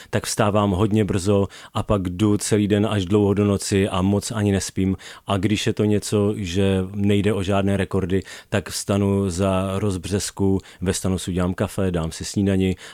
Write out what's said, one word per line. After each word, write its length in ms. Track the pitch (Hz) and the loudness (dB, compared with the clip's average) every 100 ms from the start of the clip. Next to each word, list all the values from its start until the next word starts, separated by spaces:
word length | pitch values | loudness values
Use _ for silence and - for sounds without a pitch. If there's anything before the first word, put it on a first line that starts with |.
| - | -6
tak 140 | 104 - | -6 -4
vstávám 440 | - 104 104 101 | 0 2 2 2
hodně 340 | 92 107 110 | 2 2 2
brzo 420 | 98 95 95 101 98 - - | 2 0 2 2 2 -6 -10
a 80 | 110 | -6
pak 200 | - 104 | -2 -2
jdu 340 | 90 90 107 104 | -2 0 2 2
celý 320 | - 107 101 | 2 2 2
den 180 | 104 104 | 2 2
až 140 | 104 | 0
dlouho 300 | 90 104 101 | 2 2 4
do 100 | 101 | 2
noci 440 | 104 98 - 98 98 | 2 0 0 0 2
a 140 | 95 | 2
moc 280 | 95 101 - | 2 0 -2
ani 220 | 110 104 | -2 2
nespím. 440 | 98 - - 95 95 - - - | 0 -2 -2 -2 -2 -8 -12 -4
A 100 | 101 | 0
když 300 | 98 104 113 | 0 0 -2
je 60 | |
to 120 | 104 | 0
něco, 500 | 104 104 - 107 101 107 | 2 0 0 0 0 -2
že 480 | 90 92 98 95 92 | -4 0 2 0 -2
nejde 380 | 101 101 101 101 | 0 2 2 2
o 100 | 101 | 0
žádné 340 | 95 98 98 98 | 0 0 2 0
rekordy, 460 | 92 98 90 95 - - - | 0 -2 0 -2 -4 -14 -4
tak 200 | 101 95 | -4 -4
vstanu 600 | - - 101 98 98 98 | -8 -2 0 2 0 0
za 480 | 85 98 95 95 95 | 0 0 0 -2 -2
rozbřesku, 840 | 107 92 87 98 - - 98 95 - - | -2 -4 -2 -4 -4 -2 0 0 -4 -6
ve 120 | 92 | -4
stanu 240 | 90 95 92 | -2 -2 -2
si 120 | - | -2
udělám 240 | 90 90 | -2 -2
kafe, 360 | 92 101 - 92 | -2 -4 -2 -2
dám 220 | 87 80 | -2 -4
si 120 | - | -6
snídani 520 | 82 107 98 95 95 90 - | -4 0 2 2 2 -2 -8